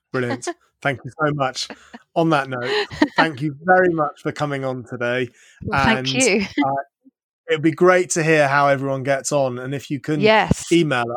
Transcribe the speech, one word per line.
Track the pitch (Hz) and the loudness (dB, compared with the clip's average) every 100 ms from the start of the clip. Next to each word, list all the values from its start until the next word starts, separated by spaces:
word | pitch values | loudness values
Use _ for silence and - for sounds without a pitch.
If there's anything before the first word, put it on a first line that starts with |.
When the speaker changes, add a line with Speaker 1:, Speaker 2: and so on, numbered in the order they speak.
| _ | _
Speaker 1:
Brilliant. | 131 123 123 349 339 | -4 -4 -4 -8 -10
Speaker 2:
<laughs> | _ _ | _ _
Speaker 1:
Thank | 143 135 | -4 -4
you | 131 | -8
so | - 151 | -4 -4
much. | 143 131 127 - - - - _ - | -2 -4 -4 -10 -14 -20 -20 _ -2
On | 165 | 2
that | 151 135 | 2 0
note, | 127 123 - 415 - - - | -6 -4 -2 -4 -2 -2 2
thank | 160 131 | -2 -2
you | 151 143 | -6 -4
very | 165 185 180 | 2 4 4
much | 165 147 - | 2 -2 -4
for | 156 | -8
coming | 143 147 139 | -4 -4 -4
on | 135 127 | -4 -6
today. | 113 127 120 123 123 - _ _ | -8 -6 -2 -2 -4 -8 _ _
Speaker 2:
Well, | - 143 | -4 0
thank | 135 226 | 2 0
Speaker 1:
And, | 131 | -2
Speaker 2:
you. | 180 262 196 | 0 2 2
<laughs> | 196 - 277 | -2 -2 -2
Speaker 1:
uh, | 139 - _ _ _ _ _ - | -2 -6 _ _ _ _ _ -4
it'd | 160 | 0
be | 156 | 0
great | 156 180 185 180 | 4 4 4 2
to | 175 | 0
hear | 160 160 143 | 2 4 4
how | 139 143 | 4 4
everyone | 139 135 135 | 2 0 -4
gets | 131 139 120 | -2 -2 0
on. | 147 131 123 | 0 0 -2
And | 127 | -6
if | 139 - | -8 -6
you | 143 | -8
can | - 156 | -4 0
Speaker 2:
Yes. | 208 220 175 - - | 2 2 2 0 2
Speaker 1:
email | 170 160 127 117 | 2 4 0 -2